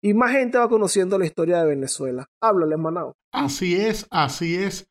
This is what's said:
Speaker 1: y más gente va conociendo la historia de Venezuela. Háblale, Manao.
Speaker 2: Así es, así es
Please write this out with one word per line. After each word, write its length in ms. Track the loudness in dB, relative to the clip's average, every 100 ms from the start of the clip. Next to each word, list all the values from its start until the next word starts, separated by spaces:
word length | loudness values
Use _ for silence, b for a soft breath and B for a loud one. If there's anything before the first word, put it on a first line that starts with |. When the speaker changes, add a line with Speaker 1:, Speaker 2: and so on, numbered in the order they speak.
Speaker 1:
y 100 | 2
más 200 | 2 4
gente 260 | 2 2 2
va 100 | 2
conociendo 500 | 2 2 0 0 0
la 60 |
historia 360 | -2 -2 0 2
de 80 | 2
Venezuela. 580 | 0 -4 -6 -6 -6 -10 _
Háblale, 340 | 2 2 0 0
Manao. 380 | -2 -4 -8 -12 _
Speaker 2:
Así 420 | -4 -4 -2 0
es, 320 | 2 0 -2 -4
así 460 | 0 0 -2 -4 -2
es 300 | -4 -6 -16